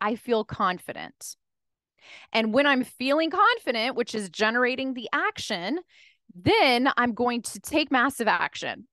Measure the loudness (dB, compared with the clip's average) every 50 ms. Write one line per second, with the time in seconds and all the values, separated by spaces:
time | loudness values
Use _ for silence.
0 | -2 -2 -2 -4 -2 -2 -2 0 -2 -4 -4 -2 0 0 -2 -4 -8 -10 -10 -10
1 | -12 -14 -14 -16 -16 -16 -16 -18 _ _ _ _ _ _ _ _ _ _ _ _
2 | -20 -20 -20 -20 -10 -4 -2 0 0 2 2 4 4 4 2 2 0 -4 -6 -4
3 | -2 0 2 2 2 2 2 4 4 4 4 2 0 -2 -2 0 0 0 0 -2
4 | -4 -2 -4 -6 -6 -6 -2 0 0 2 2 2 2 2 0 -2 -4 -4 -6 -6
5 | -6 -4 -2 -2 -2 -2 -4 -6 -6 -6 -4 -4 -2 -2 -4 -4 -6 _ _ _
6 | -20 -20 _ _ _ -20 -16 -2 2 2 4 6 6 4 4 4 2 2 2 2
7 | 0 0 0 0 -2 -2 -2 -4 -6 -8 -12 -14 -8 -2 0 0 0 2 2 2
8 | 2 0 -2 -2 0 0 2 2 0 -2 -4 -6 -8 -8 -8 -8 -12 _